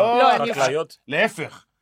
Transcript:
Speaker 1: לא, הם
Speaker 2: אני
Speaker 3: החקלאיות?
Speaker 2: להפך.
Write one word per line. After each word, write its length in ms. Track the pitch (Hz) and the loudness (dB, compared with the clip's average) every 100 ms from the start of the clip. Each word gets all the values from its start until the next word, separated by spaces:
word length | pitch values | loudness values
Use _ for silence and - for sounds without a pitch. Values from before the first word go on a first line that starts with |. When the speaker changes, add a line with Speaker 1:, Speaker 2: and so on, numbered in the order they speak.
| 220 240 | 2 4
Speaker 1:
לא, 140 | 262 | 2
הם 100 | 240 | 2
Speaker 2:
אני 80 | 233 | -2
Speaker 3:
החקלאיות? 460 | 143 131 151 156 - - | -2 -2 -2 -8 -14 -8
Speaker 2:
להפך. 540 | 147 214 170 131 - _ _ | -2 -2 -4 -12 -14 _ _